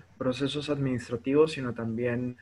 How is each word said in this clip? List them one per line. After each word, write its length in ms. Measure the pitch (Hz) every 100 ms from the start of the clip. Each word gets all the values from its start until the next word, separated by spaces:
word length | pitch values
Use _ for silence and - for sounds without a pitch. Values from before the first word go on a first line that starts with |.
| - -
procesos 520 | 127 127 139 147 143
administrativos, 840 | 143 135 123 - 120 135 143 160
sino 200 | 139 127
también 640 | 117 113 113 120 120 123 123